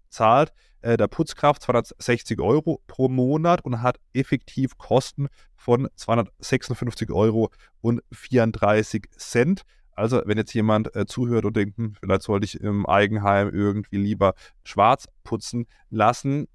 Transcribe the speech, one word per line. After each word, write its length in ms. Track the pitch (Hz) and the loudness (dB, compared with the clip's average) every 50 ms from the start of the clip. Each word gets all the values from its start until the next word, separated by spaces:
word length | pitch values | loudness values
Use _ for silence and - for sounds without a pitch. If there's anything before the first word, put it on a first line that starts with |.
| _ _ | _ _
zahlt, 440 | - - 113 110 120 139 160 - - _ _ _ _ _ | -4 2 4 4 6 4 2 0 -4 _ _ _ _ _
äh, 160 | - 117 117 | -2 0 2
der 100 | 107 104 | 2 2
Putzkraft 560 | 101 - - 160 - - - - 147 143 - - | 0 0 -4 -4 -4 -4 0 0 0 0 0 -2
zweihundertsechzig 760 | - - 117 113 - - - - - 120 110 - - 110 104 | -2 -2 -2 -2 -4 -12 -10 -2 -2 -2 -2 -2 -6 -4 -2
Euro 420 | 78 101 127 156 151 165 147 - - | 2 2 2 2 0 -2 -4 -6 -8
pro 240 | - - - 131 131 | -14 -2 0 0 0
Monat 560 | 131 131 123 131 147 156 160 170 175 - - | 2 2 2 2 0 2 2 2 2 0 0
und 160 | 127 123 113 | -6 -6 -2
hat 180 | 120 127 - - _ _ - | -2 -2 -2 -2 _ _ -4
effektiv 640 | 131 135 - 143 123 - - - 143 135 127 - | -4 0 0 -2 -2 -2 -8 -4 -4 -4 -4 -4
Kosten 520 | - - - 110 135 - - - - 139 135 - _ - _ _ | -12 -4 0 0 0 0 0 -6 -8 -8 -8 -8 _ -20 _ _
von 320 | _ - - 120 123 135 - - | _ 0 2 2 2 2 -4 -8
zweihundertsechsundfünfzig 1120 | - - - 113 117 104 - _ _ - - 135 127 - - 123 - 127 120 - - 113 107 | -10 -4 0 0 0 0 -2 _ _ -4 -2 -2 -2 -2 -6 -6 -6 -4 -6 -6 -6 -8 -4
Euro 400 | - 95 107 110 107 113 110 - - _ _ _ _ _ | 0 2 2 2 2 2 0 -2 -4 _ _ _ _ _
und 200 | - 117 120 - - _ | -2 -2 -2 -2 -4 _
vierunddreißig 920 | - - - - 127 123 113 113 110 - 107 101 107 110 107 - - 98 - - _ | -20 -20 -8 0 2 2 2 2 0 0 2 2 2 2 0 -2 -6 -8 -8 -10 _
Cent. 460 | - - - - 120 123 160 196 185 - _ _ _ _ _ _ | -20 -16 -2 0 2 2 2 0 -2 -4 _ _ _ _ _ _
Also, 280 | - 107 113 127 113 - | -4 -2 0 0 0 0
wenn 120 | 98 107 | 0 -2
jetzt 160 | 107 107 - - | -2 -2 -2 -2
jemand, 420 | 117 107 110 107 107 110 - - | 0 2 2 2 2 0 -2 -4
äh, 120 | 110 101 | -4 -6
zuhört 380 | - - 120 120 120 120 113 104 | -4 -4 -4 -2 0 0 0 0
und 100 | 104 - | 0 0
denkt, 220 | 110 104 101 - | -2 -2 -2 -4
„Hm, 180 | - 113 107 104 - | -8 -8 -8 -8 -10
vielleicht 240 | - 95 98 92 - | -2 -2 -2 -2 0
sollte 220 | - 104 101 107 | -2 -2 -2 -2
ich 140 | 104 - - | -4 -6 -8
im 240 | - 104 101 101 98 | -6 -4 -2 -2 0
Eigenheim 640 | - 90 101 104 101 110 107 101 101 101 98 101 101 | 0 2 2 2 2 0 -2 0 2 2 2 2 0
irgendwie 480 | - 95 101 104 101 107 101 - 101 | -2 0 0 0 0 -2 -6 -4 -4
lieber 380 | 101 101 101 107 87 101 95 92 - - - _ _ _ | -2 -2 -2 0 2 0 0 0 -2 -12 -20 _ _ _
schwarz 440 | - - 101 101 113 135 - - - _ _ _ | -8 0 2 4 4 4 2 -2 -14 _ _ _
putzen 420 | - 117 110 - - - 120 113 - _ _ _ _ | -8 -8 -8 -8 -8 -8 -8 -8 -10 _ _ _ _
lassen“, 580 | 113 110 104 113 127 - - 139 139 147 - - | -2 2 2 2 2 0 -4 -4 -4 -4 -6 -8